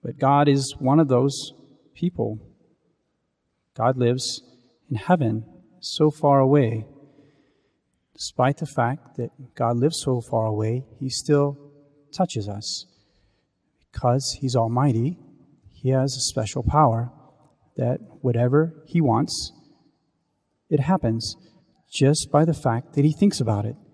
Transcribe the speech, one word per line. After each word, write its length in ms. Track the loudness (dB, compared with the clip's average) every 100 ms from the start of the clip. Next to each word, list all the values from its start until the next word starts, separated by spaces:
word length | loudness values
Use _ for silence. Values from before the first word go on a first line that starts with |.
But 160 | -10 -2
God 320 | 2 4 4
is 260 | 2 0 -6
one 200 | 2 4
of 100 | 4
those 440 | 4 2 -2 -12 -18 _ _ _
people. 460 | -6 -6 -4 -6 -6 -16 _ _ _ _ _ _ _ _ _ _ _ _
God 240 | -2 0 2
lives 420 | 0 0 -4 -10 _ _ _ _ _
in 80 | -8
heaven, 480 | 0 2 2 -2 -8 -20 _ _
so 320 | -14 0 0
far 300 | 2 4 4
away. 460 | 6 4 2 -2 -10 -18 -20 _ _ _ _ _ _ _ _ _ _ _
Despite 380 | -14 -2 -2 -2
the 100 | -8
fact 520 | -4 -4 -4 _ -12
that 120 | -12 _ -20
God 220 | -4 -2 0
lives 240 | -2 -2
so 220 | -4 -4
far 240 | -2 -2 -2
away, 400 | -2 -2 -4 -8 -12
he 120 | -10
still 480 | -8 0 2 2 -4 -16 _ _ _ _
touches 360 | -6 -4 -4 -8
us. 380 | -10 -10 -12 -14 _ _ _ _ _ _ _ _ _ _
Because 460 | -4 -2 0 -2 -6
he's 160 | -4 0
almighty, 600 | 0 0 0 0 -2 -6 -16 _ _ _ _
he 220 | -6 0
has 260 | 0 0 -4
a 40 |
special 420 | -6 -4 -6 -4
power 500 | 0 4 4 2 -6 -10 _ _ _ _ _ -4
that 240 | -2 -2 -8 -6
whatever 600 | -2 0 2 2 2 -4 -4
he 160 | 0
wants, 500 | 2 2 0 -4 -10 _ _ _ _ _ _ _ _ _ _ _ _
it 100 | -2
happens 560 | 0 0 0 -4 -6 -14 _ _ _ _ _
just 400 | 0 2 2 2
by 160 | 2 2
the 80 |
fact 400 | 0 -2 -2 -4
that 100 | 0
he 80 | 0
thinks 260 | 2 0 0
about 280 | -2 -2 -2
it. 100 | -8 _